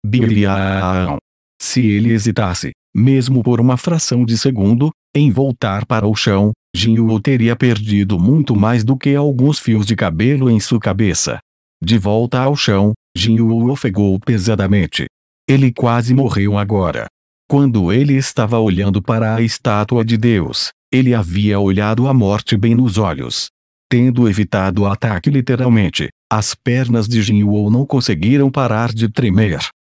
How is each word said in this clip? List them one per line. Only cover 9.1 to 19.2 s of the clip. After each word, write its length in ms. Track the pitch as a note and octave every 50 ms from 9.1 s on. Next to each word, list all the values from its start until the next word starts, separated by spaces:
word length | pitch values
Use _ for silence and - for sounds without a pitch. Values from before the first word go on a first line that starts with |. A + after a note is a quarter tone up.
| C#3
alguns 440 | C#3+ C#3+ D3 C#3 B2 B2+ C#3+ D3+ -
fios 260 | - - A2+ G#2+ G2+
de 100 | G2 A2
cabelo 540 | F#2 A2+ F#2 D#2+ D#2+ G2+ B2+ D3 C#3+ C3 B2
em 100 | A#2 G#2+
sua 200 | - - - A2+
cabeça. 600 | - A2+ F#2 G2 A2 G2 D#2+ - - - A#1+ - _ _ _ _ _ _ _ _ -
De 140 | F2 A2+
volta 420 | A2 F#2+ G2+ G#2 A2+ A#2+ B2 - B2+
ao 160 | B2+ C3+ D3
chão, 380 | C#3 - - G#2+ G2 G2+ G#2 G#2+ _ _ _ _
Jin 220 | F#2 F2+ A2+ A2+ A2+
Woo 320 | A#2 A2+ A2+ A#2 A#2 A#2+
ofegou 480 | C#3 C#3 - B2 F#2+ G2+ G#2 G2 F#2+ F#2+
pesadamente. 840 | - - A#2+ G#2+ F#2 A2+ A2 G2 G2 F#2 G2+ G2+ F2 - - - - - _ _ _ _ _ _ _
Ele 240 | - C3+ C3+ C3+ B2+
quase 420 | A#2+ - - A#2+ A#2 A#2+ A#2 A#2+ B2+
morreu 440 | C3 C3+ A#2 - G2+ G2 G2+ G#2
agora. 500 | G#2 G2+ G2 G#2+ G2 F#2 E2 D2 A#1 A1 - _ _ _ _ _ _ _
Quando 440 | _ - C#3 C#3+ C3+ A#2 G#2+ F2+ E2+
ele 220 | G2 B2 C#3+ D3 C#3
estava 460 | C3 C3+ - - - A2+ G#2+ A#2+ A2+
olhando 420 | A2 G#2+ F#2 F2 G2+ G2+ F#2+ G#2
para 340 | F#2+ - A#2 A2+